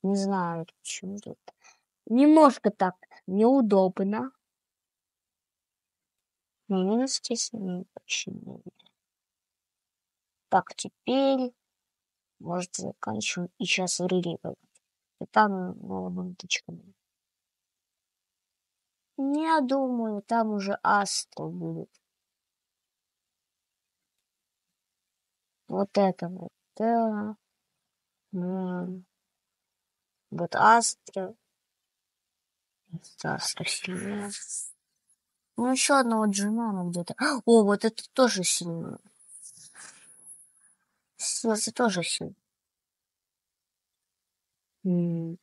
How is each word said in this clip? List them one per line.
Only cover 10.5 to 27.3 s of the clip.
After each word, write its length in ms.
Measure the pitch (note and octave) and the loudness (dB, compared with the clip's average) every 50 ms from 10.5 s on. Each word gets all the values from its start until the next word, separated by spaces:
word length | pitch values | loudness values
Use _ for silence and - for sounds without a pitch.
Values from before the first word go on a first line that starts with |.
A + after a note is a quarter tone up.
Так, 240 | - F3+ F3 - - | 2 2 2 0 -10
теперь, 800 | - - G3 _ _ _ - B3 C4+ C#4 C4+ C4+ C4 B3+ B3 A#3+ _ _ _ _ _ _ _ _ _ _ _ _ _ _ _ _ _ | -12 -12 -12 _ _ _ 0 2 2 4 4 2 2 0 -4 -6 _ _ _ _ _ _ _ _ _ _ _ _ _ _ _ _ _
может, 360 | - F3 F3 F3+ F3+ - - | -8 -6 -4 -4 -6 -6 -8
заканчиваем 760 | - - - - _ - - A3 G#3+ G#3+ - - F#3 F3 F3+ _ _ | -10 -8 -8 -10 _ -8 -6 -6 -4 -4 -4 -4 -4 -6 -8 _ _
и 60 | - | -4
щас 340 | F3+ - - F#3 F3+ - - | -2 -2 -2 -2 -2 -2 -2
выруливаем. 560 | F3+ F3+ F#3 F#3 F3 F3 E3 - _ F3 - _ _ _ _ _ _ _ _ _ _ _ _ _ | 0 0 0 0 0 -2 -6 -6 _ -12 -12 _ _ _ _ _ _ _ _ _ _ _ _ _
И 40 | - - | -16 -2
там, 500 | _ G#3+ G#3+ G#3 G3 F#3+ F#3 F#3 F#3+ - | _ 2 2 4 2 -4 -6 -8 -10 -12
ну, 220 | - - F#3+ F#3+ F#3 | -12 -10 -8 -6 -6
лампочками. 880 | F#3 F3+ F#3 F3+ F#3 F3+ _ - F3+ - - - - E3+ E3 - F3+ G3 _ _ _ _ _ _ _ _ _ _ _ _ _ _ _ _ _ _ _ _ _ _ _ _ _ _ _ _ _ _ _ _ _ _ _ _ _ _ _ _ _ _ _ _ - | -6 -6 -6 -8 -8 -10 _ -6 -6 -6 -6 -6 -10 -18 -18 -18 -20 -20 _ _ _ _ _ _ _ _ _ _ _ _ _ _ _ _ _ _ _ _ _ _ _ _ _ _ _ _ _ _ _ _ _ _ _ _ _ _ _ _ _ _ _ _ -4
Я 440 | C4+ C#4 C#4+ D4+ D#4+ D#4+ D#4+ D#4+ | -2 -2 0 0 2 2 2 2
думаю, 600 | C#4 B3 C4+ C#4 C4+ B3+ B3 A#3+ A3+ A3 G#3+ G3+ | 4 2 2 0 0 0 0 -2 -2 -2 -4 -6
там 280 | G3+ _ A3+ A#3 A3+ A3 G#3+ | -4 _ 0 2 2 2 0
уже 240 | G3+ G3 G3+ G3+ - _ | -2 -2 -2 -4 -2 _
Астра 600 | - G3 G3+ G3+ F#3+ - - - _ - - D3+ | 4 4 4 2 0 -4 -6 -6 _ -10 -10 -8
будет. 440 | D#3+ E3+ F3+ F3 E3 E3 E3 - _ _ _ _ _ _ _ _ _ _ _ _ _ _ _ _ _ _ _ _ _ _ _ _ _ _ _ _ _ _ _ _ _ _ _ _ _ _ _ _ _ _ _ _ _ _ _ _ _ _ _ _ _ _ _ _ _ _ _ _ _ _ _ _ _ _ _ _ _ _ _ _ _ _ _ _ _ | -8 -8 -8 -8 -8 -8 -8 -10 _ _ _ _ _ _ _ _ _ _ _ _ _ _ _ _ _ _ _ _ _ _ _ _ _ _ _ _ _ _ _ _ _ _ _ _ _ _ _ _ _ _ _ _ _ _ _ _ _ _ _ _ _ _ _ _ _ _ _ _ _ _ _ _ _ _ _ _ _ _ _ _ _ _ _ _ _
Вот 200 | - F#3+ G3+ G3+ _ G#3 | -4 -4 -4 0 _ 2
это 300 | G3+ F#3+ F3+ - - E3+ | 2 2 2 -2 -8 -10
вот, 200 | F3+ F#3 F#3 - _ _ _ _ _ - | -10 -12 -14 -16 _ _ _ _ _ -4
да. 580 | G#3+ A3+ A#3 A#3 A3+ A3 G#3+ G#3 G#3 G#3+ | 0 0 2 2 0 0 -2 -4 -6 -8